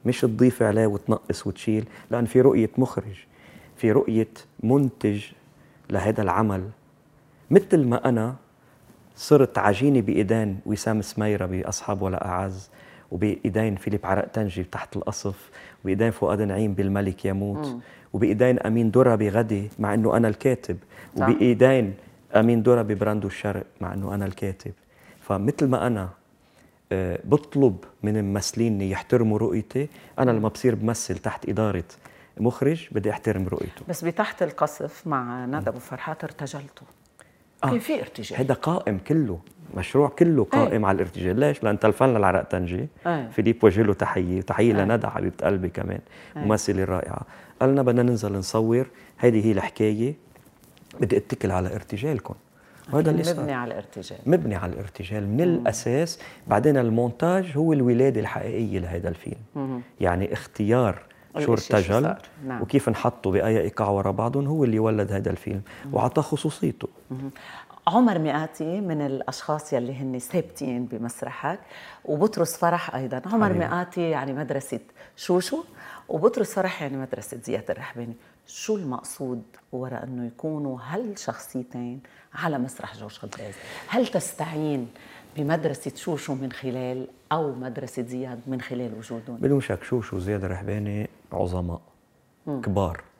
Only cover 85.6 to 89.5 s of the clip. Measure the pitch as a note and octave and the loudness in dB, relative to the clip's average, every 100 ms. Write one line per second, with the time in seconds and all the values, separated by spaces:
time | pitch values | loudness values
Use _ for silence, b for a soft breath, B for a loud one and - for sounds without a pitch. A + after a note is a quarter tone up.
85.6 | D#3 C#3 C#3 - - D3+ - C3+ C3 - | -2 -4 -10 -10 -6 -6 -6 -6 -6 -8
86.6 | C3+ B2 B2+ B2+ B2+ - _ D#3 D3+ B2 | -8 -6 -6 -8 -10 -16 _ -2 -2 -6
87.6 | B2+ A#2+ B2+ - A#2+ B2+ B2+ A#2+ B2+ C3 | -10 -10 -10 -8 -8 -6 -8 -10 -8 -8
88.6 | - B2 B2 G#2+ A2+ A#2 - B2 C3 | -6 -8 -8 -10 -10 -12 -10 -2 2